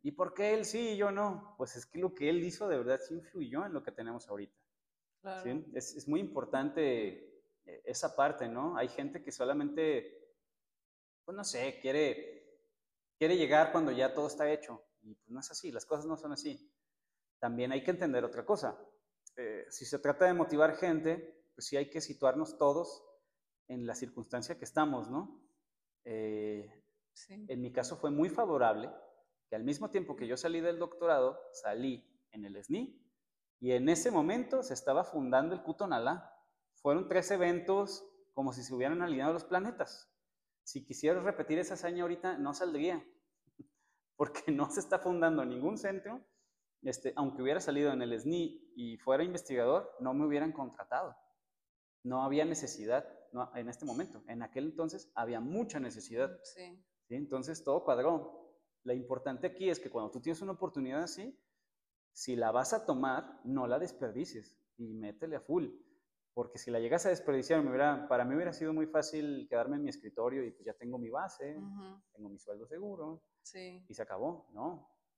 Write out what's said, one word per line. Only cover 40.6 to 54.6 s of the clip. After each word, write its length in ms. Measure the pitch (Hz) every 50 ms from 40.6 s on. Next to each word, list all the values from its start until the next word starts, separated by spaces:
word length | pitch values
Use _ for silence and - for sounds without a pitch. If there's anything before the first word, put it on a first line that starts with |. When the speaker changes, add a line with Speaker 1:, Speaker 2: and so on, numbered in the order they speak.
| _
Speaker 1:
Si 220 | - - 135 123
quisieras 380 | - 120 - - 151 175 185 170
repetir 360 | 202 196 - - - 156 175
esa 160 | 180 - 190
hazaña 280 | 175 180 175 175 175 175
ahorita, 340 | 170 175 170 - 185 175
no 160 | 143 139 139 147
saldría, 500 | - 185 175 151 143 151 180 175 156 - - _ _ _ _ _ _ _ _ _
<laughs> 580 | - - - _ _ _ _ _ _ _ _ _
porque 340 | - 147 - - - - 160
no 180 | 147 139 143 139
se 100 | - 202
está 180 | 190 - 190 180
fundando 460 | - 180 180 170 165 160 160 147 127
ningún 320 | 123 123 123 135 175 220
centro. 480 | 214 - 196 196 190 - 202 233 262 - _ _ _ _ _ _ _ _ _ _ _ -
Este, 300 | 131 123 - - 131 -
aunque 260 | 151 143 131 - 123
hubiera 200 | 127 135 151 185
salido 300 | - 156 139 143 147 143 135
en 80 | 127
el 180 | 123 117 120 110
sni 520 | 135 147 170 175 165 - - - - - -
y 220 | 123 120 117 113
fuera 260 | - - 131 131 139 170
investigador, 680 | 180 180 165 - - 135 123 117 123 151 190 202 - - -
no 140 | 127 131 131
me 120 | 143 151
hubieran 240 | 151 147 143 151 160
contratado. 640 | 156 147 135 120 - - 98 - 123 143 185 156 - - _ _ _ _ _ _ _ _ _ _ _ _ _ _ _ _ -
No 200 | 123 127 127 135
había 220 | 135 139 147 156
necesidad, 640 | 165 160 - 139 123 - - 104 110 123 139 151 - - - - -
no, 200 | - 123 123 - -
en 140 | 127 113 120
este 160 | 120 - 156
momento. 380 | 139 117 135 - - - 110 -
En 160 | - 117 117 117
aquel 220 | 110 - 131